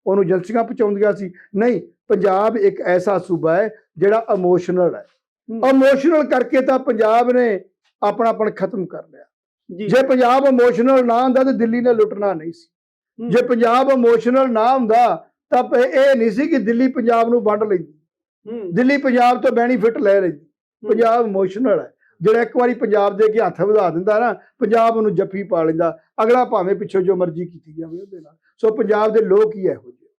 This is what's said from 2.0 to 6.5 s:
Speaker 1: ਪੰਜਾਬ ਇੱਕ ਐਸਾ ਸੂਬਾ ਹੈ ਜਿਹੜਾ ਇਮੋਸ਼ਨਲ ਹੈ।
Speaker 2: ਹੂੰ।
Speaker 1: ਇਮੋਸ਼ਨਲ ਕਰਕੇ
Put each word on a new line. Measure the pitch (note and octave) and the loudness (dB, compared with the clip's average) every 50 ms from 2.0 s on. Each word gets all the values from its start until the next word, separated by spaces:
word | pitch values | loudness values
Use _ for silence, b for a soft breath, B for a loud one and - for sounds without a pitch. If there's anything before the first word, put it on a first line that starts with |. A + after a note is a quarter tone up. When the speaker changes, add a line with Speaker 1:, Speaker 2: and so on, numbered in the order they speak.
| _ | _
Speaker 1:
ਪੰਜਾਬ | - G#3 G3+ F3+ - F#3+ F#3+ G#3+ A3 G#3+ | -4 -2 0 0 0 0 0 0 0 0
ਇੱਕ | A3 G3 G3 - - | 0 0 0 -2 -2
ਐਸਾ | - - F3+ F3+ - G#3+ G3 F3 | -2 0 0 0 0 0 -2 -2
ਸੂਬਾ | F3+ - F3 D#3+ D3 D#3+ E3 | -2 -4 -4 -2 0 0 0
ਹੈ | F#3+ A3 G#3+ G#3+ B B B B | 0 0 -2 -6 B B B B
ਜਿਹੜਾ | D#3+ F3+ G3+ A3 A3+ A3+ - G#3+ | -2 0 2 2 0 0 -2 -2
ਇਮੋਸ਼ਨਲ | F#3+ F3+ F3 F3+ F3 F3+ F#3 F3+ F3+ F3 D#3+ A#2+ | 0 0 0 0 0 0 -2 -2 0 0 0 -2
ਹੈ। | G#2 - _ _ _ _ _ _ _ _ - | -6 -12 _ _ _ _ _ _ _ _ -12
Speaker 2:
ਹੂੰ। | A3 A3+ A3+ C4+ | -6 -2 0 2
Speaker 1:
ਇਮੋਸ਼ਨਲ | C4+ C4+ C4 C#4 C#4 C4+ C4+ E4+ D#4+ D4+ C#4+ | 4 4 4 4 2 2 2 2 2 2 0
ਕਰਕੇ | - C4 B3+ B3 - | 0 0 -2 -2 0